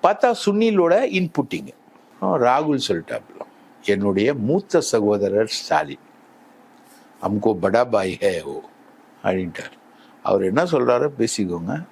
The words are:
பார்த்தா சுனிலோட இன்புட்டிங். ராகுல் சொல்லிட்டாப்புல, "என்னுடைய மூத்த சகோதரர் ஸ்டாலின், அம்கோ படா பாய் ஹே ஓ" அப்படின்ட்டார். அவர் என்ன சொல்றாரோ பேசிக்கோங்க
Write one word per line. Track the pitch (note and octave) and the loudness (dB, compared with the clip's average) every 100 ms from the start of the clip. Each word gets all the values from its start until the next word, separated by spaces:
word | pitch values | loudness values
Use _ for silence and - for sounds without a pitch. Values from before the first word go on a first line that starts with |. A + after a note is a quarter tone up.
பார்த்தா | F#3 G#3+ B3 | 2 2 0
சுனிலோட | A3+ - G#3 A3+ G3+ E3+ F#3+ C4 | 2 0 2 2 4 4 2 2
இன்புட்டிங். | F#3+ F3 - C3 A2+ - - _ - _ - | -2 -2 -4 -4 -8 -10 -20 _ -20 _ -6
ராகுல் | F#2+ C3 B2 C3 D#3 C3+ - | -2 2 2 2 0 -2 -2
சொல்லிட்டாப்புல, | F2 - A2+ - - - - - - | -4 -4 -12 -12 -18 -18 -18 -20 -10
"என்னுடைய | - G2 G2+ G2 A2 | -2 0 2 2 2
மூத்த | C#3+ A2 F3+ - E3+ | 0 0 -2 2 0
சகோதரர் | B2+ A#2 G#2 G#2 G2 G2+ A2 | 2 0 2 2 2 0 0
ஸ்டாலின், | - - - E2 D#2+ - - - - - - - - - - - - | -4 -2 -2 -2 -12 -20 -20 -20 -20 -20 -20 -20 -20 -20 -20 -20 -8
அம்கோ | F2+ G#2 A2 | -4 0 0
படா | E2 F#2+ A2+ | 0 2 2
பாய் | B2 G#2+ F#2+ F2 | 2 0 -2 -2
ஹே | G2+ E2+ | -2 -2
ஓ" | D2 - - - - - - - | -8 -12 -14 -20 -20 -20 -20 -6
அப்படின்ட்டார். | G2 F#2+ F2+ - - - _ - - - | -4 -2 -4 -10 -16 -20 _ -20 -20 -8
அவர் | G2 G2 | 0 2
என்ன | F#2+ A#2 | 2 0
சொல்றாரோ | F3 D#3 B2 B2 D3 C#3 | 2 0 2 2 0 -2
பேசிக்கோங்க | A2+ - F#2 F2 E2+ C#3+ F3+ | -2 -2 -4 -4 -6 -8 -10